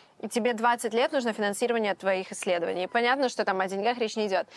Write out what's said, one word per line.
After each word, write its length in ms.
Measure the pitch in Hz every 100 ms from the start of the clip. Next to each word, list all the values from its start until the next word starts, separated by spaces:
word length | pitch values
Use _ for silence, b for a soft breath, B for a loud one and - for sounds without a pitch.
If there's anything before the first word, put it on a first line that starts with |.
| b b
и 80 | 214
тебе 240 | 240 233
двадцать 400 | 220 240 240 226
лет 180 | 226 285
нужно 220 | 285 240
финансирование 600 | 214 208 - 240 233 208
твоих 380 | 180 190 185 185
исследований. 560 | 202 202 175 175 185 185
Понятно, 400 | 233 240 269 254
что 160 | -
там 160 | 202 190
о 80 | 190
деньгах 300 | 196 214 240
речь 180 | 220 220
не 120 | 214
идёт. 200 | 185 -